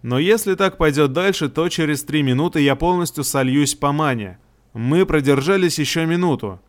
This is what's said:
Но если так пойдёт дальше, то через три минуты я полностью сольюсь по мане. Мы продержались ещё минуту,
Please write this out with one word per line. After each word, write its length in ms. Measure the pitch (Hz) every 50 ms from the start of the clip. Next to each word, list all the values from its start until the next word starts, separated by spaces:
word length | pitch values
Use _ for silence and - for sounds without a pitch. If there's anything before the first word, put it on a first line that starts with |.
| -
Но 160 | 120 123 131
если 360 | 160 190 220 220 - 196 190
так 220 | 190 196 185 - -
пойдёт 340 | 165 156 139 147 147 135
дальше, 380 | 131 170 185 196 190 - 160 135
то 180 | 131 156 165 175
через 340 | - - 160 147 151 139 -
три 180 | - 147 156
минуты 400 | 143 131 123 131 160 175 - 160
я 140 | 143 139 135
полностью 480 | - 160 175 180 180 170 - - 151 135
сольюсь 520 | - - 139 131 127 131 143 143 131 -
по 160 | - 147 143
мане. 460 | 147 151 156 143 127 113 104 92 92 - _ _ _ _ _ _ -
Мы 320 | 113 117 127 151 175 190
продержались 760 | - 165 151 131 139 139 127 135 170 196 190 180 165 - -
ещё 260 | 147 - - 165 165
минуту, 540 | 160 170 175 180 170 135 - - 101 95 - _